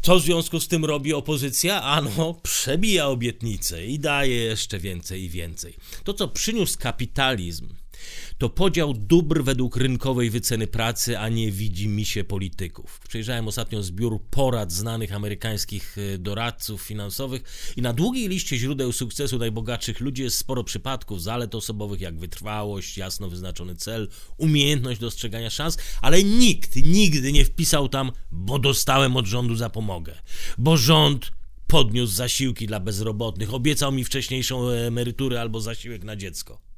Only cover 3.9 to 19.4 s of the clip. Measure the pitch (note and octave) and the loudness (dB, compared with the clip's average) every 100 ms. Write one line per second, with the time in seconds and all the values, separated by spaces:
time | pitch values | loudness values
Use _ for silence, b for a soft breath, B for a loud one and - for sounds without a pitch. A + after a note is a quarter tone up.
3.9 | D3 D3 C#3+ C#3 A#2+ A2+ A2 - G2+ F#2+ | -6 -4 0 0 0 -2 -4 -6 -6 -8
4.9 | F2 - F#2+ F#2 F2 E2 E2 E2+ - B | -8 -10 -10 -8 -8 -8 -10 -14 -14 B
5.9 | B - G3+ F#3+ - - A3+ E3+ - B2+ | B -8 -6 -6 -4 -2 -2 -2 -2 -4
6.9 | - A#2+ - C3 A#2+ F2 D#2 - - - | -4 -4 -2 -2 -2 -6 -8 -10 -12 -14
7.9 | B B B B - A#2+ - F#3+ F3 D3 | B B B B -4 -4 2 2 2 -2
8.9 | A#2+ G#2 E3 D3+ D#3+ B2+ B2 B2 - C3 | -2 4 4 4 0 2 0 0 0 0
9.9 | B2 C3+ B2 A#2+ A2+ - A2+ G#2+ A2 A#2 | 0 0 0 0 0 -2 -2 -2 -2 -2
10.9 | A#2+ A#2 A2 G#2+ A#2 A2 G2 G#2+ F2 G#2 | -2 -4 -2 -2 -2 -2 -2 -2 -2 -2
11.9 | G#2 G#2 G#2+ F#2+ G2 G2 - F2+ - - | -2 -2 -2 -2 -4 -4 -6 -8 -10 -16
12.9 | - - A2+ A2 A#2+ A2 A2+ A2+ G#2+ G2 | -16 -12 -8 -6 -6 -4 -4 -4 -6 -6
13.9 | F2+ A#2 A2 - C#3 C3+ A#2 G2 E2+ A2+ | -4 -2 -4 0 2 2 0 -4 -4 -4
14.9 | A2+ G#2 G2+ G#2 G#2 A2 G#2 - G2+ - | -6 -6 -6 -6 -6 -6 -4 -6 -8 -10
15.9 | - G2+ G2 F2+ G2+ A#2 - - G#2 - | -8 -8 -6 -6 -4 -6 -6 -10 -10 -10
16.9 | G#2+ G#2 - C3+ B2+ - - - - B2 | -8 -8 -8 -6 -8 -10 -8 -8 -2 -2
17.9 | A#2+ G3 B3+ G#3+ F#3 - B2+ B2+ C#3 B2+ | 0 0 0 -4 -4 -4 -2 -2 -2 -4
18.9 | B2 B2+ - C#3+ B2 | -4 -6 -4 -4 -2